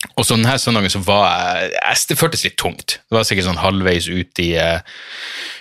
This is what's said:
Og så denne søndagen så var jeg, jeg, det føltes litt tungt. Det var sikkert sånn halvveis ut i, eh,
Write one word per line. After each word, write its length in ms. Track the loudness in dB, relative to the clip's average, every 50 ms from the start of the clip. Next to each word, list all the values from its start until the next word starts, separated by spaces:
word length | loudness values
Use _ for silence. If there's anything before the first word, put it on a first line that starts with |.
| -12 -6 -2
Og 80 | -2 0
så 140 | 2 2 4
denne 180 | 4 2 2
søndagen 340 | 2 0 2 2 2 2 0
så 120 | -2 -2 0
var 240 | 2 4 4 4 4
jeg, 460 | 2 0 0 0 -2 -2 -2 -2 -2
jeg, 240 | -2 0 0 0 0 0 0
det 100 | 0 0
føltes 280 | 2 0 0 -2 -4
litt 100 | -4 -4
tungt. 460 | -2 -4 -4 -6 -6 -8 -8 -8 -8 -6
Det 140 | _ 0 2
var 80 | 2 2
sikkert 220 | 0 0 0 0
sånn 100 | 0 0
halvveis 480 | 0 0 2 2 2 2 2 2 0 -2
ut 320 | -4 -4 -4 -4 _ -2
i, 160 | -2 0 0
eh, 240 | 2 2 2 0 -2 -4 -8 -16 -18 -16 -16 -14 -14 -12 -12 -12 -12 -12 -12 -14 -12